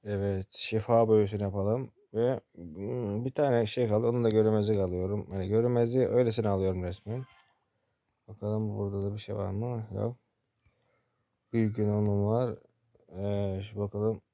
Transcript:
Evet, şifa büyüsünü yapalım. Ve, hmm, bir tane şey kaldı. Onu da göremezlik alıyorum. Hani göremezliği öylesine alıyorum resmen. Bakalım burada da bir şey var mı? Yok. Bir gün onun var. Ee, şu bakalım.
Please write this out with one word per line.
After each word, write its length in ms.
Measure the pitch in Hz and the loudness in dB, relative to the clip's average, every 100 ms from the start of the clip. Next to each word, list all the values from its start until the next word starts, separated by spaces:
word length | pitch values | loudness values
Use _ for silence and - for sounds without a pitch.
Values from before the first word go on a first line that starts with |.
Evet, 440 | 104 101 101 95 95 | -4 -2 0 -2 -6
şifa 580 | - - 110 104 117 113 | -10 -2 -2 4 4 8
büyüsünü 320 | 107 98 104 | 6 4 0
yapalım. 480 | 98 98 98 120 131 _ _ | -4 -2 -2 -2 -4 _ _
Ve, 260 | 107 120 131 _ 87 | 0 0 0 _ -16
hmm, 680 | 87 80 101 123 107 104 127 | -14 -10 -6 -4 -4 -4 -4
bir 60 | |
tane 340 | 143 143 120 110 | 0 2 2 2
şey 220 | - 117 | 0 2
kaldı. 200 | 107 117 | 2 2
Onu 160 | 120 | 2
da 60 | 113 | 2
göremezlik 480 | 110 110 107 104 104 | 4 4 4 2 2
alıyorum. 500 | 92 90 95 104 - | 0 -2 -2 -4 -4
Hani 160 | 95 92 | -6 0
göremezliği 600 | 110 120 120 117 127 123 | 0 2 2 2 2 4
öylesine 400 | 120 120 110 107 | 4 2 2 0
alıyorum 340 | 98 95 90 | 2 0 0
resmen. 420 | 90 90 101 120 131 - _ _ _ _ _ _ _ _ - | -4 -8 -8 -10 -10 -18 _ _ _ _ _ _ _ _ -20
Bakalım 500 | 104 104 107 107 101 | -8 -4 -2 -2 -4
burada 240 | 101 98 | -4 -2
da 120 | 98 | -4
bir 60 | 104 | -6
şey 160 | - 104 | -8 -6
var 160 | 98 | -4
mı? 360 | 98 120 120 110 104 | -4 -4 -6 -6 -4
Yok. 220 | 110 123 _ _ _ _ _ _ _ _ _ _ _ _ _ | -4 -4 _ _ _ _ _ _ _ _ _ _ _ _ _
Bir 120 | 117 110 | 0 0
gün 240 | 107 104 | 0 0
onun 360 | 104 104 101 101 | 2 2 2 2
var. 340 | 117 127 - _ _ _ _ _ 87 | 0 0 -6 _ _ _ _ _ -8
Ee, 440 | 101 101 101 95 | -4 -2 -2 -4
şu 180 | 101 104 | -8 -6
bakalım. 420 | 101 104 107 104 _ | -6 -2 -2 -2 _